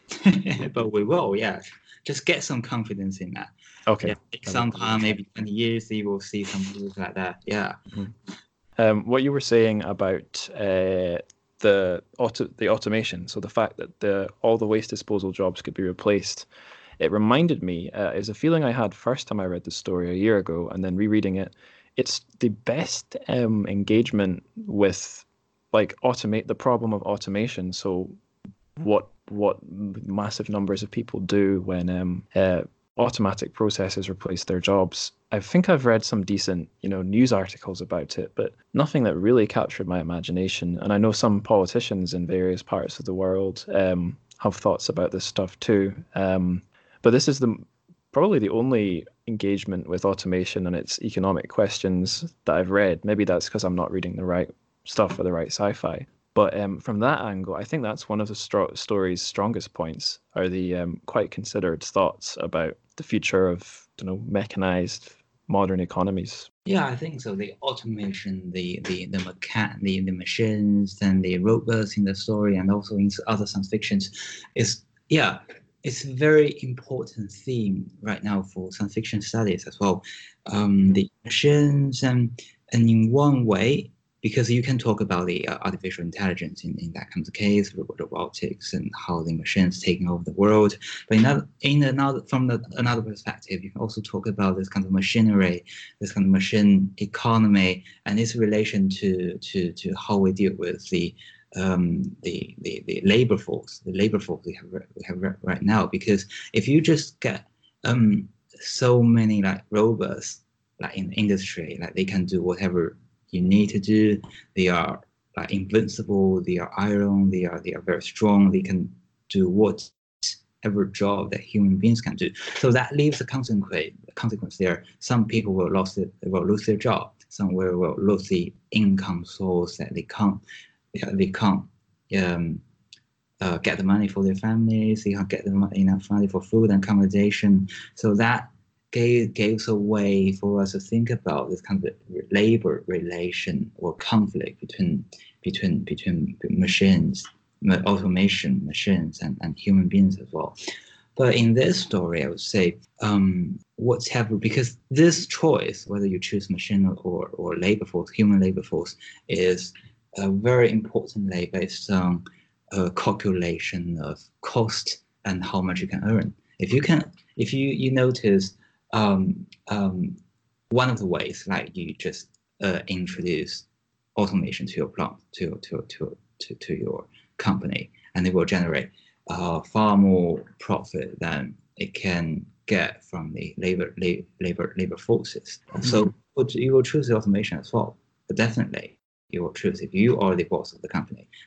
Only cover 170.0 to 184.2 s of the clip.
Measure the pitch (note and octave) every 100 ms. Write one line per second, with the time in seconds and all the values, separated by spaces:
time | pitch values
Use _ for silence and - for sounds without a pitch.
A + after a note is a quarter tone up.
170 | - - _ _ _ _ - A#2+ B2+ A2+
171 | F#2 E2 B1 - F#2+ F2 - F#2 E2 -
172 | F2+ - - _ _ - G2 E2 - F#2
173 | F2+ F#2 F2 D#2 - - - _ _ _
174 | _ A2 G2 F#2+ - - F#2+ D#2+ C2 -
175 | D2+ - _ - E2+ - - D#2+ - -
176 | - - _ - - - - D2+ - -
177 | - _ _ - G#2+ - - - - _
178 | - F#2 F#2 F2+ F2 F#2 E2+ C#2 C2 _
179 | _ _ - F2 F2 E2 - A2 G#2+ G2+
180 | G2 F2+ F2 - - - - D2 - D#2
181 | A#1+ - E2+ D2 B1+ - _ - G2 -
182 | F#2+ F2 D#2+ D#2 - _ - F#2+ - -
183 | _ F2+ D#2+ D#2+ - - F2+ F2+ - -
184 | F2+ -